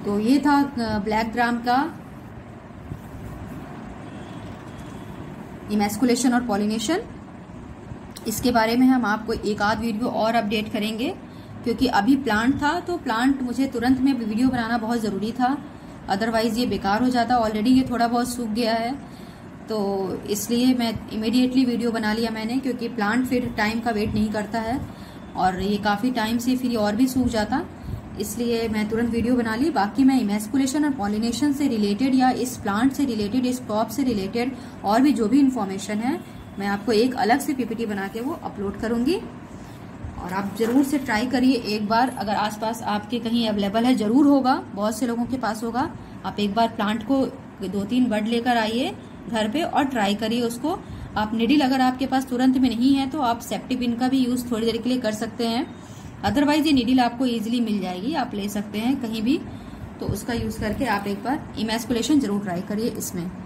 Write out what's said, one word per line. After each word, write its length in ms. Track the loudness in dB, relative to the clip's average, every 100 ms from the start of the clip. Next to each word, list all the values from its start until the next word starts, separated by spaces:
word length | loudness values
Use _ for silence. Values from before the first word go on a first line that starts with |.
तो 140 | -2 0
ये 200 | 4 4
था, 240 | 6 4
अ, 360 | 4 -2 -2 -2
ब्लैक 340 | 0 0 0
ग्राम 260 | 0 0 0
का 360 | 2 2 2 -6 -14 -16 -16 -16 -16 -16 -16 -16 -12 -12 -12 -14 -12 -12 -12 -12 -12 -14 -14 -14 -14 -14 -14 -14 -14 -14 -14 -14 -14 -14 -14 -14 -12 -14 -14 -14 -2
इमैस्कुलेशन 640 | 2 2 2 4 4 4
और 60 | 2
पॉलिनेशन। 600 | 2 0 0 0 0 -2 -2 -14 -16 -18 -16 -16 -16 -16 -14 -14 -14 -10 -6
इसके 220 | 0 2
बारे 260 | 4 4 6
में 100 | 6
हम 180 | 6
आपको 280 | 2 0 -2
एक 300 | -2 -2 0
आध 180 | 0 0
वीडियो 280 | -2 -2 -2
और 260 | 0 2
अपडेट 380 | 2 0 -2 -2
करेंगे, 420 | -2 -2 -2 -4 -6 -14 -16 -16 -6
क्योंकि 220 | -4 2 2
अभी 300 | 4 4 2
प्लांट 460 | 2 2 2 2
था 180 | 0 0
तो 160 | -2 -4
प्लांट 460 | -2 2 2 2
मुझे 240 | -2 -2 -2
तुरंत 340 | 0 2 4
में 120 | 2
वीडियो 360 | 2 -2 2 2
बनाना 300 | 2 0 -2
बहुत 220 | 0 0
ज़रूरी 320 | 0 -2 -4
था, 260 | 0 0 0 -6 -16 -18 -14 -4
otherwise 480 | 0 0 2 0 0
ये 80 | 0
बेकार 360 | 0 0 2
हो 60 | 4
जाता। 300 | 2 4 2
Already 300 | 2 2 4
ये 180 | 4 4
थोड़ा 180 | 2 2
बहुत 200 | 2 0
सूख 200 | -4 -4
गया 260 | 0 0
है, 180 | 0 -2 -6 -10 -16 -16 -16 -18 -18 -4
तो 100 | -2 0 0 -2 -4 -4
इसलिए 440 | -4 0 4 4
मैं 180 | 4 0 -2 -6
immediately 580 | -2 2 4 4 4 2
वीडियो 240 | 2 0
बना 220 | 0 0
लिया 180 | 0 -2
मैंने, 280 | -2 -2 -2
क्योंकि 300 | -2 -4 -4
प्लांट 380 | -2 0 2 2
फिर 280 | 0 0 0
टाइम 240 | 0 0
का 100 | -2
वेट 240 | 0 0
नहीं 160 | 0 0
करता 300 | -2 -4 -4
है 200 | -2 -4 -6 -12 -16 -16 -12 0
और 240 | 0 0
ये 160 | -2 0
काफ़ी 340 | 0 0 0
टाइम 280 | 0 0 0
से 180 | 0 0
फिर 140 | 0
ये 60 | 0
और 200 | 0 2
भी 100 | 2
सूख 200 | 2 2
जाता, 380 | 0 0 -2 -4 -12 -10 -10 -10 -8
इसलिए 480 | -6 -2 0 0 0
मैं 200 | -2 0
तुरंत 220 | 0 0
वीडियो 260 | 0 2 2
बना 180 | 2
ली। 160 | 0 2
बाकी 340 | 2 0 4
मैं 160 | 6 6
इमैस्कुलेशन 640 | 2 0 0 0 2 2
और 60 | 0
पॉलिनेशन 640 | 0 -2 0 0 2 0
से 160 | 2 2
रिलेटेड 460 | 2 2 2 4
या 160 | 6 4
इस 260 | 4 -2 -4
प्लांट 360 | -2 2 2
से 120 | 2
रिलेटेड, 420 | 0 0 0 2 0
इस 120 | -2
क्रॉप 300 | -2 -2 0
से 140 | 0
रिलेटेड 500 | 0 0 -2 -2 -2 -4 -12 -6
और 160 | 2 6
भी 120 | 6
जो 160 | 6 4
भी 120 | 6
इन्फॉर्मेशन 580 | 6 4 -2 -4 -4 -2
है, 220 | 0 -2 -8 -16 -14 -6
मैं 80 | -2
आपको 260 | -2 2
एक 220 | 4 4
अलग 260 | 2 2 2
से 120 | 2
पीपीटी 340 | -2 -4 -4 -4
बना 220 | -4 -4
के 120 | -4
वो 200 | -6 -6
अपलोड 380 | -8 -6 -6 -4
करूँगी। 400 | -2 0 2 0 -4 -14 -16 -16 -16 -16 -16 -14 -12 -10
और 160 | -6
आप 240 | -4 -4 -2
ज़रूर 260 | 2 4
से 140 | 4 0
ट्राई 280 | 0 -2 0
करिए 280 | 2 4
एक 340 | 2 0 -4 2
बार, 200 | 2 2 -2
अगर 160 | -2
आसपास 480 | 0 -2 -2 -4 -4
आपके 360 | -4 -4 -2 -4
कहीं 300 | 0 0 0
अवेलेबल 360 | 0 0 2
है, 100 | 2
ज़रूर 320 | 2 4 6 6
होगा, 360 | 6 4 0 -2
बहुत 240 | -4 -2 -2
से 80 | -2
लोगों 180 | -2
के 120 | -2 -2
पास 280 | -2 -2
होगा। 260 | -4 -2 -4 -6 -14 -10
आप 160 | -8 -2
एक 140 | 0
बार 140 | 2 2
प्लांट 340 | 2 -2 -2
को 240 | 0 2 2 -4 -16 -10 -6
दो 160 | -4
तीन 220 | 0 2 2
बड 200 | 2 2
लेकर 300 | 0 2 2
आइए 380 | 2 0 -2 -4 -14 -14 -4
घर 180 | -2 0
पे 140 | 0
और 220 | 0 0
ट्राई 300 | 0 2 0
करिए 280 | 0 0 0
उसको। 360 | 0 -2 -2 -4 -6 -12 -6 -4
आप 180 | -2
निडिल 260 | 0 4 6
अगर 200 | 6 4
आपके 260 | 4 2 0
पास 200 | 0 0
तुरंत 320 | 2 4 6
में 100 | 2
नहीं 260 | 4 4
है 160 | 4 2
तो 100 | 0
आप 200 | 0 0
सेफ्टी 360 | -2 -6 -2 -2
पिन 200 | 0 0
का 120 | 2
भी 100 | 2
यूज़ 320 | 2 0 0
थोड़ी 160 | 0 0
देर 100 | 0
के 120 | 0
लिए 100 | 0
कर 140 | 0
सकते 340 | -2 -6 -2 0
हैं, 280 | 0 -2 -8 -16 -16 -14 -4
otherwise 420 | 0 2 4 4 4
ये 60 |
निडिल 280 | 4 6 4
आपको 260 | 4 2 0
ईजीली 340 | 0 0 0
मिल 200 | 2 0
जाएगी, 340 | -2 -4 -2
आप 200 | -2 -2
ले 140 | -4 -4
सकते 300 | -4 -4 -2
हैं 220 | 0 0
कहीं 220 | -2 -2
भी। 180 | 0 0 -2 -12 -14 -14 -14 -8
तो 60 | -4
उसका 280 | -4 -2
यूज़ 260 | -2 -2 -4
करके 240 | -4 -2
आप 220 | 0 0 -2
एक 180 | -4
बार 300 | -2 -4 -4 -6
इमैस्कुलेशन 600 | -2 -2 0 -2 4 4
ज़रूर 220 | 4 0
ट्राई 180 | -2 -4
करिए 280 | -4 -2 -2
इसमें। 420 | -4 -6 -6 -6 -10